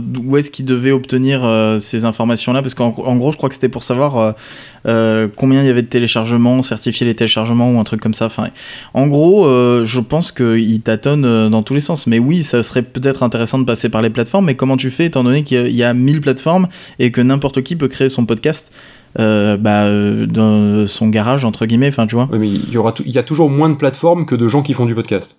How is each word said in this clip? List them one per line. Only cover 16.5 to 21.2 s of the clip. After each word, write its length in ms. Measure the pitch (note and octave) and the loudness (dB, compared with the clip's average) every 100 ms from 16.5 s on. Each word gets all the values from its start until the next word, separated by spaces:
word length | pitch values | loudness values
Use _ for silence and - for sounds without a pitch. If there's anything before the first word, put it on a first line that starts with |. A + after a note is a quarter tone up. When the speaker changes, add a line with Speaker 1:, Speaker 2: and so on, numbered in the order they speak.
| F3+ F3+ - - - | 0 0 -4 -14 -2
Speaker 1:
et 120 | B2 | 0
que 100 | A#2+ | 2
n'importe 420 | B2 C#3 C#3 C3+ | 2 2 0 -4
qui 140 | C3+ E3+ | -4 -2
peut 100 | C3+ | -4
créer 220 | - C3+ | 0 -2
son 160 | C3 A#2 | 0 -2
podcast, 480 | A2+ D3 D#3+ - - - - _ - | 0 -2 -4 -8 -18 -20 -20 _ -2
euh, 380 | A2 G#2+ G#2 G2+ | 2 2 2 2
bah, 280 | G#2+ G#2 G#2 | 2 2 2
euh, 420 | G#2 G#2 G#2+ A2 | 2 0 0 -2
dans 580 | A2+ A2 G#2+ G#2 G#2 G2+ | 0 2 4 2 2 0
son 220 | - A2 | 0 0
garage, 360 | A2 | 0